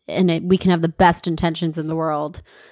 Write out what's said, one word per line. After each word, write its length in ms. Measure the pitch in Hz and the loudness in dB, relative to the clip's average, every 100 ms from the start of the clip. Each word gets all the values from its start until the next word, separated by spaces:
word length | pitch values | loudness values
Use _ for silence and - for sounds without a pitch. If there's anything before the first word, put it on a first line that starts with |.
| - | -6
and 240 | 151 185 | 0 2
it, 120 | 165 | 2
we 140 | 180 185 | 2 2
can 140 | 185 | 4
have 100 | 175 | 0
the 60 | 165 | 0
best 380 | - 180 170 - | 2 4 4 -2
intentions 500 | 165 170 156 170 160 | -2 -2 -2 -4 -4
in 100 | 156 | -6
the 80 | 160 | -4
world. 460 | 160 151 151 175 - - - | -2 -2 -6 -10 -20 -20 -20